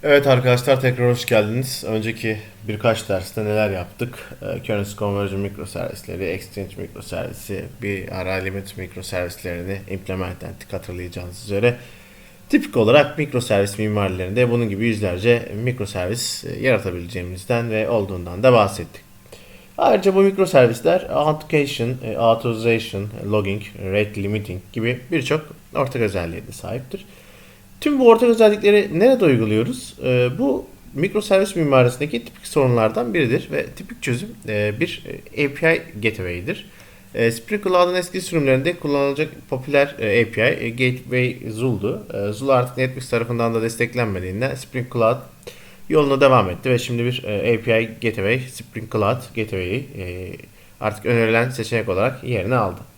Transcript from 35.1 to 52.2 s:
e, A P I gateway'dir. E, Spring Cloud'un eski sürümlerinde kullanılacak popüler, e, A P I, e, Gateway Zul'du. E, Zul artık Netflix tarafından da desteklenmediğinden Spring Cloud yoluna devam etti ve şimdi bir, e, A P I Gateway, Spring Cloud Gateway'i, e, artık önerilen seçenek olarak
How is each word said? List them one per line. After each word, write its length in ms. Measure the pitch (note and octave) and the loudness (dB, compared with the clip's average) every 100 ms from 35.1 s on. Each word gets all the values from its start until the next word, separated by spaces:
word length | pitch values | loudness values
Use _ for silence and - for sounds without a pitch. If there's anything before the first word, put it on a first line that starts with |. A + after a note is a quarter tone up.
| - - - | -14 -12 -2
e, 100 | C#3+ | -2
A 80 | |
P 220 | C#3 D#3+ E3 | 2 2 2
I 260 | - G#2 | -2 -2
gateway'dir. 680 | A2 - F2+ F2 G2+ G#3 - - - - - - | -2 -2 -6 -6 -6 -8 -10 -20 -20 -20 -12 0
E, 160 | - | 0
Spring 320 | - - G#3 | 0 -6 -4
Cloud'un 320 | G3 F3+ F3+ F3+ | 2 4 4 2
eski 260 | F3+ F#3 | -2 -6
sürümlerinde 520 | F#3 E3 C#3 C3 C#3+ | -2 0 4 2 2
kullanılacak 560 | F3 D3 C#3+ C#3 C#3 D#3 - - | -2 0 2 0 0 -4 -6 -8
popüler, 460 | C3 C3 C#3+ C#3+ - | -8 0 2 2 0
e, 220 | A2 G2+ | 0 2
A 100 | A2+ | 2
P 260 | - A#2 - | 2 0 0
I, 80 | A#2 | -4
e, 40 | |
Gateway 680 | A#2+ B2+ B2+ - B2 B2+ - - | 0 0 0 -4 -2 0 -4 -10
Zul'du. 560 | A2 B2+ G#2+ G2+ F#3+ G#3 | -4 -2 -2 -2 -4 -8
E, 200 | - G2+ | -6 -4
Zul 160 | G#2 C3+ | -4 2
artık 280 | C3 B2 - | 4 2 -2
Netflix 320 | B2+ B2+ B2+ | -4 -4 -4
tarafından 460 | A#2 A#2+ A#2 A#2 A2+ | -2 -2 0 0 0
da 60 | |
desteklenmediğinden 960 | A2+ A2+ A#2 B2 A2+ F#2 F2+ F#2+ C3 C3+ | -2 -2 -4 -2 -2 -2 -4 -4 -4 -4
Spring 380 | - B2+ B2 | -8 -8 -4
Cloud 240 | A#2+ A2+ C3 - - - - - - - | 2 2 2 -6 -18 -20 -20 -20 -18 0
yoluna 320 | D#3 C#3+ C3+ | 2 4 6
devam 280 | C#3 B2+ F#2+ | 6 6 4
etti 200 | E2+ C3+ | -2 0
ve 100 | B2 | 0
şimdi 260 | - A#2+ A#2+ | 0 -2 -2
bir, 180 | B2+ | -4
e, 340 | - G#2 A2+ A2+ | -6 -4 0 0
A 40 | |
P 200 | A2+ A2+ | 2 0
I 80 | A2+ - | 0 -4
Gateway, 380 | A2+ G#2 G2 B2+ | -4 -2 0 0
Spring 520 | C3 - - - A2 | -2 -14 -12 -12 -6
Cloud 300 | A2 G2+ C3 - - | -2 0 0 -4 -6
Gateway'i, 500 | G#2+ F#2+ F2+ A2 C#3+ - | -4 -4 -4 -4 -6 -10
e, 340 | F#2 F2+ F#2 - - - - - | -10 -10 -12 -14 -18 -20 -20 -6
artık 240 | G#2+ G#2 - | -6 -4 0
önerilen 440 | A#2+ A2+ A2+ B2 | 2 4 2 0
seçenek 400 | B2+ A2 A#2 G#2+ | -4 -4 -2 -2
olarak 340 | F#2 A#2 C3 | 0 0 -2